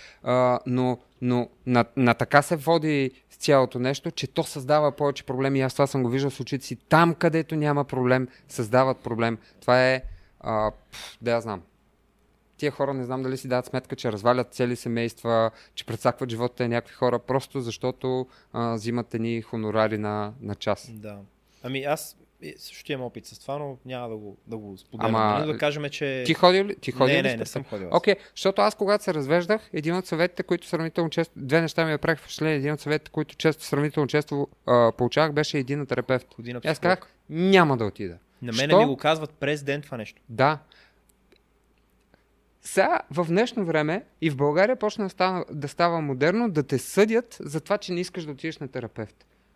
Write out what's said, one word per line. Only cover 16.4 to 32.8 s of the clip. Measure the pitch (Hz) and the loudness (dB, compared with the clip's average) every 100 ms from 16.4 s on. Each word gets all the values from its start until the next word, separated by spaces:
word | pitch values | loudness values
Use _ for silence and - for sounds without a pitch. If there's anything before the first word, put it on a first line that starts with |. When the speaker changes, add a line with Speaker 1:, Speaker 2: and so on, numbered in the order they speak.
| 123 - | -4 -2
Speaker 1:
на | 120 | -2
някакви | 120 - | -2 -4
хора, | - 127 120 | -2 0 0
просто | - 131 - 139 | 0 -2 -2 -8
защото, | 117 - 127 123 127 127 127 _ _ | -8 -4 -6 -4 -4 -4 -6 _ _
а, | 117 117 | -4 -4
взимат | 117 113 120 110 | -2 -4 -4 -4
едни | 113 113 117 | -4 -2 -4
хонорари | 110 113 107 110 110 107 | -6 -6 -2 2 2 0
на, | 107 107 104 117 | -4 -4 -6 -8
на | 104 | -10
час. | 101 - 98 123 | -8 -4 -4 -6
Speaker 2:
Да. | 110 107 101 98 _ _ _ | -16 -16 -18 -20 _ _ _
Ами | 123 135 | -8 -6
аз, | 139 156 - - _ _ | -4 -4 -6 -18 _ _
е, | 160 143 | -20 -18
също | - - - | -20 -18 -8
имам | 139 123 | -8 -8
опит | 113 - | -12 -18
с | 110 | -20
това, | - 143 | -10 -8
но | 147 123 | -8 -12
няма | 127 127 120 | -12 -10 -8
да | 110 | -10
го, | 104 - - | -12 -18 -14
да | 110 | -12
го | 104 95 | -12 -16
споделям. | - 113 117 | -16 -4 0
Speaker 1:
Ама, | 110 107 104 | 2 2 2
Speaker 2:
Нали, | 101 | 0
да | - | -2
кажем, | 147 147 147 | -2 -2 -6
че | - 143 131 123 | -6 -6 -4 -2
Speaker 1:
ти | |
ходил | 156 180 190 | 4 6 6
ли? | 202 - | 0 -4
Ти | - | -8
ходил | 127 135 | 2 2
Speaker 2:
Не, | 139 | 4
Speaker 1:
ли | |
Speaker 2:
не, | 135 | 2
Speaker 1:
си | 117 | -2
Speaker 2:
не | |
Speaker 1:
така? | - | -6
Speaker 2:
съм | 135 | -8
ходил | 135 104 92 | -8 -10 0
аз. | 175 | 0
Speaker 1:
Окей, | - 196 - - | 2 0 -2 -2
защото | 190 196 | 0 2
аз, | 208 | 2
когато | - 196 208 | 2 0 0
се | - | 0
развеждах, | 156 135 170 175 220 - | -2 2 0 2 -2 -2
един | 165 156 180 | -6 -2 -2
от | 180 | -2
съветите, | 160 175 - | 0 0 -2
които | - 175 - | -4 -4 -2
сравнително | 160 165 - 160 | -4 -2 -2 -2
често... | - 160 - | 0 -4 -4
Две | 135 160 | 0 2
неща | 160 - | 2 0
ми | 160 | 0
направиха | 151 - 156 | 0 0 -2
впечатление. | - - 156 147 | -4 -4 0 0
Един | 143 | 0
от | 151 | -4